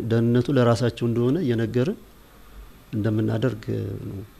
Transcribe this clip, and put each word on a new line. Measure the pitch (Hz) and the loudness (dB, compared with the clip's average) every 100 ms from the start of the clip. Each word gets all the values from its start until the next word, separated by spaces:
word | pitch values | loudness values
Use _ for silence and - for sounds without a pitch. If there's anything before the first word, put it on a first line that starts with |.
| 110 | 0
ደህንነቱ | 113 117 120 123 | 2 4 2 2
ለራሳቸው | 135 120 113 120 - 120 | 4 4 4 0 0 -2
እንደሆነ | 117 123 160 | 0 2 0
እየነገርን | 143 113 113 120 135 220 - - - - - - - - - | 0 0 0 0 -2 -4 -10 -20 -20 -20 -20 -20 -20 -20 -8
እንደምናደርግ | 113 107 110 110 113 123 110 113 110 104 104 | -2 0 0 0 0 0 -2 -6 -4 -4 -8
ነው። | 107 101 104 | -10 -12 -14